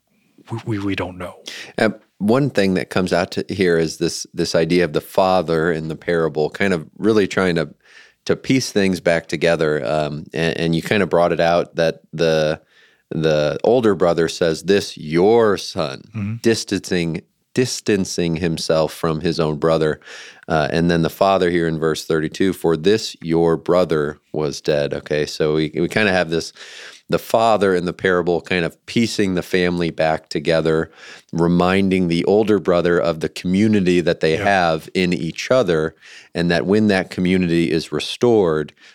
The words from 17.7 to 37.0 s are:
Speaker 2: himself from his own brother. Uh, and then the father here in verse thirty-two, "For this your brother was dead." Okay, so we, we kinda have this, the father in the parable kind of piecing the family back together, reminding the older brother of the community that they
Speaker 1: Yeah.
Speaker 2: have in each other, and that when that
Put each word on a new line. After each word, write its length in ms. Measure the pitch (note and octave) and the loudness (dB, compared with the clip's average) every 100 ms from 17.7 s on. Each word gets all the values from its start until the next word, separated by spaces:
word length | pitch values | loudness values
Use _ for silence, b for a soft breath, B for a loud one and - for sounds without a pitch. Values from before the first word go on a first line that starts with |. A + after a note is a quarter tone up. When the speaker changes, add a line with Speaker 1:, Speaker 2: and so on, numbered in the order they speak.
| - - G#2 F#2 - F2 D#2+ | -2 -2 0 0 -2 -2 -2
Speaker 2:
himself 560 | F2 E2 - D#2+ D#2 | -2 -4 0 0 0
from 260 | - E2 D#2+ | -2 -4 -2
his 200 | E2+ D#2+ | -2 -2
own 160 | D#2 D2+ | -2 0
brother. 420 | D#2+ D#2+ D#2 D2+ B B B B - | 0 2 0 -2 B B B B -4
Uh, 200 | D#2+ D2 | -2 0
and 200 | E2 E2+ | 0 2
then 100 | E2+ | 2
the 80 | E2 | 0
father 400 | - G2 F#2+ F2+ | 0 2 2 2
here 180 | F2 E2 | 0 -2
in 100 | D#2+ | -2
verse 260 | D#2+ D2+ - | -2 -4 -2
thirty-two, 480 | E2 D#2 - F#2+ | -2 -2 -2 -2
"For 220 | E2+ E2+ D#2+ | 0 0 2
this 380 | E2 A2 - - | 2 0 -2 -10
your 340 | E2 E2 E2 D#2+ | -2 2 2 0
brother 640 | - F2 F2 D#2 D2 D2+ _ | 2 2 2 0 -2 -6 _
was 260 | - D2+ C2+ | -4 -4 -4
dead." 320 | - D2 C#2+ | -2 0 -2
Okay, 320 | C#2+ - D2+ D2 | -4 -4 -4 -2
so 300 | - D#2 D#2 | -2 0 0
we, 160 | D#2 - | -2 -2
we 120 | E2 | -2
kinda 240 | G#2+ G#2+ | 0 0
have 180 | F#2 E2 | 0 0
this, 220 | E2 - B B B B B _ | -2 -4 B B B B B _
the 100 | E2+ | -4
father 540 | - A#2 A#2 G#2+ G2 F2+ | 0 2 2 4 2 2
in 100 | F2 | -2
the 80 | |
parable 480 | E2+ G2 F2+ E2+ E2 | -2 0 0 0 -2
kind 240 | - F2+ E2 | -2 -2 -2
of 200 | - - | -6 -4
piecing 500 | A#2+ A2+ - G2 F2 | -2 0 0 0 -2
the 80 | |
family 480 | - F#2 F2+ F2 E2+ | -2 0 0 0 -4
back 360 | - D#2+ D#2 - | 0 0 0 -4
together, 600 | E2+ D2 D#2+ D#2+ D#2+ D#2+ B B B B | -6 0 2 2 0 -2 B B B B
reminding 760 | E2 E2+ F2 F2+ F#2+ G2 F#2 F2 | 0 2 4 4 2 2 0 0
the 160 | E2+ - | 0 2
older 340 | G#2 G#2 G2+ | 2 2 0
brother 380 | D#2+ F2 E2+ F2 | 2 2 2 2
of 200 | E2+ D#2+ | 0 -2
the 80 | D#2+ | -6
community 720 | - F2+ F#2+ A2 G#2 F2+ F2+ | -6 -2 2 2 2 2 2
that 180 | E2 E2 | 2 0
they 160 | D#2+ D#2+ | 0 0
Speaker 1:
Yeah. 60 | |
Speaker 2:
have 460 | G2+ G2 E2+ D#2+ - | 2 2 2 -2 -4
in 200 | F#2+ F2+ | -2 0
each 380 | F2 E2 - - | -2 -4 -8 0
other, 440 | C3 G2+ D#2+ D#2+ - B B B | 2 2 0 -2 -6 B B B
and 160 | - E2+ | -4 0
that 140 | E2+ C2+ | 0 2
when 220 | G#2 G#2+ | 2 4
that 240 | F#2+ | 2